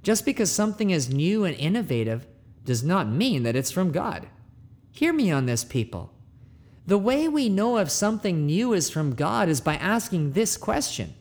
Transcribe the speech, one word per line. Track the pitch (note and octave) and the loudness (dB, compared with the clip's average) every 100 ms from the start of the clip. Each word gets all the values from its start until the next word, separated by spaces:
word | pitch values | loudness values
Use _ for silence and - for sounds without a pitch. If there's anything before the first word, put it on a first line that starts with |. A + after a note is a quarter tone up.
Just | - A3 | 2 0
because | - C4+ G#3 | 0 0 0
something | - G#3+ G#3 G#3 | 2 0 0 0
is | E3+ B2+ | 2 0
new | C3+ D#3+ A3 | 0 2 2
and | F#3+ C#3+ | 0 0
innovative | D3+ A3+ F3+ A#2+ A2 A2+ - - - - | 0 0 0 0 0 -2 -8 -20 -20 -12
does | - A#2 | -4 -2
not | C#3+ F#3+ A2+ | 0 0 0
mean | B2+ C4 D#3 | 0 2 2
that | A#2 B2 | 0 0
it's | C3 | -2
from | F#3 F#3 | -2 0
God. | D3+ - G3+ - - - - - - - | -2 -4 -8 -12 -20 -20 -20 -20 -20 -20
Hear | - D#4+ | -2 0
me | D#4+ G#3 | 2 2
on | C#3+ B2+ | 2 0
this, | A#2 | -2
people. | - B2+ G#2+ F2 F2+ - - - - - - - - | -2 -4 -4 -8 -12 -18 -20 -20 -20 -20 -20 -16 0
The | G3+ | 2
way | G#3 C4+ D#4+ | 2 2 2
we | D4+ B3 | 2 2
know | F#3+ A3+ A#3+ | 2 2 0
if | E3 | 0
something | - G#3 A3 G3+ E3 D3 | 0 0 0 -2 0 2
new | E3 B3 | 2 2
is | G3+ C#3+ | 2 0
from | D#3 D3 A#2+ | -2 -2 0
God | D3+ A3+ F#3 | 0 2 2
is | C#3+ | 2
by | D#3 | 0
asking | D3+ E3+ A3+ - F3 D3 | -2 0 0 0 -2 0
this | D3 A3 - | 0 0 -2
question | - A3+ - - E2+ - | -2 -2 -2 -6 -8 -12